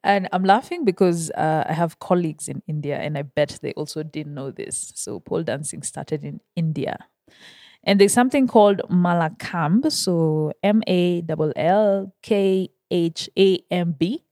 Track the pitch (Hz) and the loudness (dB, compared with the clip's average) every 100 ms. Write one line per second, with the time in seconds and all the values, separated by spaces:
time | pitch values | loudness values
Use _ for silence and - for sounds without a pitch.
0 | - 202 185 180 190 208 247 349 262 180 | 2 0 0 -2 4 4 2 -2 -2 2
1 | 185 170 165 - 156 156 - 160 170 - | 2 2 -4 -2 0 0 -2 -2 -2 -4
2 | - 180 170 156 - 143 - 151 143 143 | 0 0 0 -6 -10 -12 -8 -8 -6 -6
3 | - 151 143 - 143 - 147 - 151 - | -6 -6 -6 -2 -2 -2 -10 -8 -8 -8
4 | 156 156 147 143 135 - - - - - | -10 -10 -10 -10 -12 -10 -10 -10 -12 -12
5 | - 95 - - 165 135 151 156 143 - | -12 -12 -6 -4 -4 -6 -8 -12 -12 -12
6 | 143 151 143 143 _ - 160 143 - - | -8 -8 -8 -14 _ -4 -4 -2 -6 -8
7 | - _ _ _ - - - _ - 202 | -14 _ _ _ -20 -20 -20 _ 0 6
8 | 196 233 254 285 254 233 208 196 - 180 | 6 6 4 4 4 6 6 4 0 2
9 | 175 175 160 - - 180 151 202 302 - | 4 2 0 -4 -8 -2 2 2 2 -2
10 | - 175 160 156 151 - 196 214 - 180 | 0 2 2 0 -2 0 2 2 2 2
11 | 175 175 165 156 156 - 160 196 214 196 | 2 0 -4 -2 -2 0 2 4 4 2
12 | 196 _ - 208 196 190 185 _ _ 180 | -4 _ -2 0 2 0 -2 _ _ -2
13 | 170 160 - - 190 185 _ 180 175 151 | -2 -4 -10 2 2 2 _ -4 -2 -2
14 | 175 285 _ | -2 -4 _